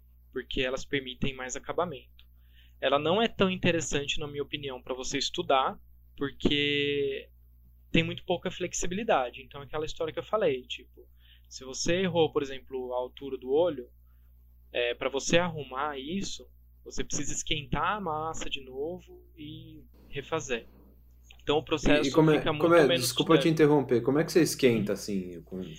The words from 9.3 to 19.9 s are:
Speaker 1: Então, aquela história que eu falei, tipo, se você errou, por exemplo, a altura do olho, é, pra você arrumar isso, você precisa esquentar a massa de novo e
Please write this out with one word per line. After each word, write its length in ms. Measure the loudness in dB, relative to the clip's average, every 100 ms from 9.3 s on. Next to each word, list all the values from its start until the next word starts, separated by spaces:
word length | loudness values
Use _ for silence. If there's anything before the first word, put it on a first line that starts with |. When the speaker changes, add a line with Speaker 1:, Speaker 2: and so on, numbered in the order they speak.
| -8
Speaker 1:
Então, 200 | -16 -16
aquela 240 | -8 -6 -6
história 260 | -6 -6
que 60 | -6
eu 60 |
falei, 380 | -4 0 0 0 -6
tipo, 420 | -14 -14 -20 -20 -20 -20 -20 -20
se 160 | -16
você 380 | -12 -4 0 0
errou, 280 | 0 2 2
por 100 | 2
exemplo, 500 | -4 -8 -10 -10 -6
a 40 | -6
altura 420 | -6 -10 -10 -10
do 120 | 0
olho, 380 | 2 2 0 -12 -20 -20 -20 -20 -20 -20 -20 -10
é, 220 | -4 -4
pra 140 | -4 -4
você 300 | -4 2 2
arrumar 600 | 2 -6 -10 -6 -6 -6
isso, 480 | -8 -6 -6 -10 -16 -20 -20 -20
você 180 | -10 -8
precisa 300 | -4 -4 -4
esquentar 640 | -6 -4 -6 -2 -2 -2 -2
a 40 |
massa 500 | -4 -4 -6 -6 -6
de 100 | -8
novo 600 | -10 -8 -6 -8 -14 -20 -20 -18
e 460 | -16 -16 -16 -20 -20